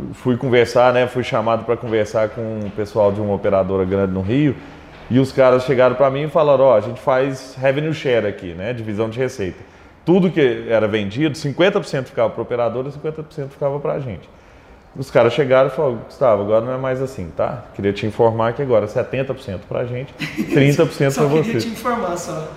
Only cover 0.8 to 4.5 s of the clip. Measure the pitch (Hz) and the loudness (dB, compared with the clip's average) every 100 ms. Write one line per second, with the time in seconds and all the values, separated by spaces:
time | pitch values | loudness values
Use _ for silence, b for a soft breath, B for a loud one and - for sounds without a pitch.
0.8 | 123 123 123 131 113 123 110 113 107 117 | 4 4 0 -2 -2 -2 0 -2 -2 -4
1.8 | 120 110 104 113 110 117 110 110 104 104 | 0 -2 0 0 -2 -2 -8 -6 -8 -6
2.8 | 104 113 104 101 104 98 104 95 92 95 | -4 2 2 2 -2 0 2 2 2 0
3.8 | 92 98 98 92 95 127 151 | 0 0 0 -2 -2 0 0